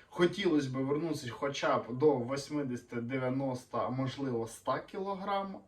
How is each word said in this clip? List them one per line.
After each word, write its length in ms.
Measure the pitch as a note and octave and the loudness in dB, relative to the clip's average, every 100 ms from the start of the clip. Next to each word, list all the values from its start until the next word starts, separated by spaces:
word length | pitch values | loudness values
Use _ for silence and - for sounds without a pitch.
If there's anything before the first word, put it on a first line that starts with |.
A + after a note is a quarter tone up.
| - | -6
Хотілося 600 | - F3 G3+ F#3 D3+ C3 | 2 2 4 2 4 2
б 40 | |
вернутися 580 | B2+ C3+ D3 E3 - B2 | 0 0 0 0 -2 -6
хоча 460 | - C#3 - D#3 B2 | -4 -4 0 2 2
б 200 | - B2+ | 0 4
до 140 | D3+ | 6
восьмидесяти, 880 | B2+ A#2 C3+ - D3 C3+ A#2+ - A#2+ | 6 2 -4 -2 -2 -2 -4 -6 -6
дев'яноста, 880 | A#2 C3 B2+ C3+ C3+ B2 - A#2 G2+ | -2 0 0 0 0 -2 -4 -2 0
можливо, 540 | C3 C3 C#3 C3+ A#2 | 0 -2 -2 -2 -2
ста 360 | A2 - - C3+ | -4 -6 -2 -2
кілограм, 760 | - G3+ G3 F#3+ G3+ G3 G3 - | -4 -6 -4 -4 0 0 -2 -8